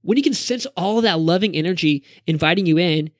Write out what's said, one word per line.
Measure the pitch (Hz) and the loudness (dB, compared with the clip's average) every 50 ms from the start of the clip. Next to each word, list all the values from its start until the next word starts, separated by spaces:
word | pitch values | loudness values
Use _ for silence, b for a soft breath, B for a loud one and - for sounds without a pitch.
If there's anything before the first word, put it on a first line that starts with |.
When | _ 165 214 | _ 0 0
you | 262 277 | 2 2
can | 320 254 | 2 0
sense | - - - 240 254 - 262 _ | 0 -4 -6 -6 -6 -6 -10 _
all | - 170 196 214 | -4 -4 -2 0
of | 226 226 | 2 2
that | 220 180 160 | 2 2 2
loving | 160 160 170 185 202 214 156 | 2 2 2 2 0 0 -2
energy | 156 156 175 185 170 - 156 147 139 b b b b b | -2 -2 -2 -2 0 0 0 0 0 b b b b b
inviting | - 165 151 160 156 165 196 196 | -4 -2 0 2 0 0 2 2
you | 170 156 156 | 2 2 2
in | 175 175 156 156 156 156 _ | 2 0 0 -2 -2 -6 _